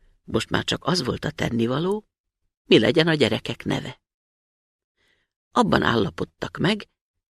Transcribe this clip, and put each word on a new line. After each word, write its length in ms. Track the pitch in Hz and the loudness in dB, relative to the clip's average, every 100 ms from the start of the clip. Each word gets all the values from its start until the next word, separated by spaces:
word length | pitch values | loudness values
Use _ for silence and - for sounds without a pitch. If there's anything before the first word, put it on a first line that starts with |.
| _ _ | _ _
Most 260 | - 107 - | -4 -2 0
már 140 | 107 | -2
csak 220 | - - - | -2 -4 -2
az 180 | - | -2
volt 220 | 123 85 - | -2 -4 -6
a 60 | |
tennivaló, 760 | - 87 117 113 131 180 208 - _ _ _ _ _ | -4 -2 0 0 0 -2 -4 -8 _ _ _ _ _
mi 160 | - 160 | -2 0
legyen 280 | 110 143 165 | 2 2 2
a 60 | |
gyerekek 520 | 151 110 120 - 117 - | 2 0 0 -6 -8 -4
neve. 360 | - - - _ _ _ _ _ _ _ _ _ _ _ _ _ _ _ | -4 -6 -14 _ _ _ _ _ _ _ _ _ _ _ _ _ _ _
Abban 320 | - 233 - | 2 4 4
állapodtak 760 | - 117 92 - - _ - - | 4 4 2 -2 -8 _ -8 -2
meg, 320 | 143 214 - _ _ _ _ | 0 0 -4 _ _ _ _